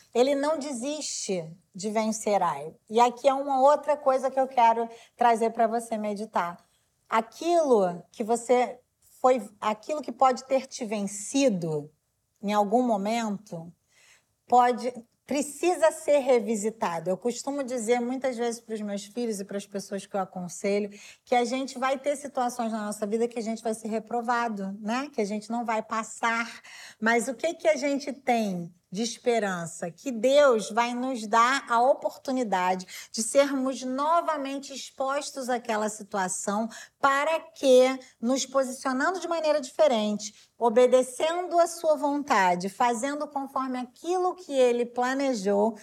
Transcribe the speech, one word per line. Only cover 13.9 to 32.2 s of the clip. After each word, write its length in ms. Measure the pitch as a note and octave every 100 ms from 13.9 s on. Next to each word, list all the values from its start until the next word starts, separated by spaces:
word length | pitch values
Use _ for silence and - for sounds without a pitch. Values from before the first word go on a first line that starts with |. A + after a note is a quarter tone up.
| _ _ _ _ _ -
pode, 460 | B3 B3 A3+ A#3+ A#3 - _ -
precisa 640 | C#4+ - - E4+ E4 D#4
ser 280 | D#4+ - D4
revisitado. 920 | C4 B3 G#3 A3 G#3+ A3 F#3+ E3+ E3
Eu 60 | F#3
costumo 460 | A#3+ A#3 - C#4+
dizer 380 | B3+ B3+ G#3+ A#3+
muitas 360 | A#3+ C4 C4 A#3
vezes 240 | A#3+ A#3
pros 200 | - A3
meus 240 | G#3 G3+
filhos 360 | G3+ A#3+ A#3+ G3
e 40 |
pras 220 | G3 G3+ -
pessoas 400 | G3+ F#3+ G3 -
que 100 | G3+
eu 40 |
aconselho 720 | F#3 F#3 F3 - G3+ G3+ G#3 G3+ - -
que 100 | -
a 100 | B3
gente 340 | A#3+ C4 C4 B3
vai 200 | C4 C4+
ter 180 | C#4+ C#4+
situações 560 | C#4 - A#3+ A#3+ A3+
na 140 | A3 G#3
nossa 200 | G#3 G3+
vida 220 | A3+ A#3
que 100 | A#3+
a 40 |
gente 200 | G#3+ A3+
vai 120 | A#3
ser 140 | A3 A3
reprovado, 880 | A3 A3 A#3+ A#3 A#3+ A#3+ G3+ F#3+ G3+
né? 280 | G#3 A#3+ D4
Que 80 | C4
a 60 | G3+
gente 240 | G#3+ G#3
não 140 | A#3
vai 180 | A#3 A3
passar. 800 | A3 A3 A3 - A#3 A3+ A3+ - - - - -
Mas 280 | A3 A#3 A3+
o 60 |
que 200 | B3+ D#4+
que 140 | E4+ E4+
a 80 | D4
gente 360 | C#4+ C#4 -
tem 600 | A#3+ - A#3 G#3 F3+ E3+ _ _
de 100 | F3+
esperança? 840 | A#3 - B3 A3+ G#3 F3+ E3 - F3+
Que 220 | - C#4
Deus 580 | A3+ B3+ C#4 C#4+ A3+ F#3+
vai 260 | A3 A#3+
nos 300 | B3 C4 B3
dar 400 | G#3+ A3+ A#3+ C4+ -
a 100 | A#3
oportunidade 1040 | B3+ D#4 D4+ -